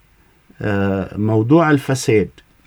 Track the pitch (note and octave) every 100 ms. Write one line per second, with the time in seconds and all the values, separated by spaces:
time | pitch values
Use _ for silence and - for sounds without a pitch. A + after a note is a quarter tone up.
0 | _ _ _ _ _ - G#2+ G2+ G2 G2
1 | - F#2+ G#2+ A2 A2+ E3 D#3 C#3+ - C3
2 | - A2 F2 - _ _